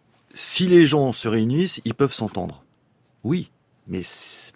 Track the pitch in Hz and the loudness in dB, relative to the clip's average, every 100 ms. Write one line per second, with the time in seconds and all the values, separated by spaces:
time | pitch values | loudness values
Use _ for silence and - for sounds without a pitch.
0 | _ _ _ - - - 180 175 151 147 | _ _ _ -6 -2 0 6 6 8 4
1 | 135 - 117 110 113 143 185 - 117 - | 0 -2 -2 0 0 0 -2 -4 -4 -2
2 | 139 - 107 95 87 - _ _ _ _ | -2 -2 -6 -6 -8 -12 _ _ _ _
3 | _ _ 110 175 - _ _ _ - 90 | _ _ -4 -4 -6 _ _ _ -12 -10
4 | 87 - - - - | -10 -14 -16 -16 -18